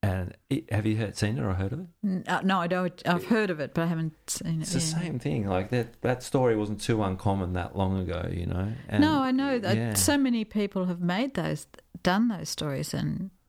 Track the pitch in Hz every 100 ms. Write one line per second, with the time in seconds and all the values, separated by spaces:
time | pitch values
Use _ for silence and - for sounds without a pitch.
0 | 101 92 90 - _ 139 - 107 107 110
1 | 107 - 104 123 113 95 95 139 180 _
2 | 208 185 - 175 190 190 175 180 180 175
3 | - 175 - 226 208 160 131 - 165 165
4 | 160 - - - 165 160 156 170 160 160
5 | 170 143 139 127 98 92 98 123 117 -
6 | 117 123 - 139 127 110 104 104 - 113
7 | 101 92 101 98 90 90 87 95 95 95
8 | 90 85 85 87 85 87 98 120 - -
9 | 302 285 262 254 277 254 190 202 117 104
10 | - 285 269 240 214 214 202 196 180 175
11 | 175 185 269 262 156 151 - - _ -
12 | - 185 233 190 151 - 156 139 151 -
13 | 147 - 190 _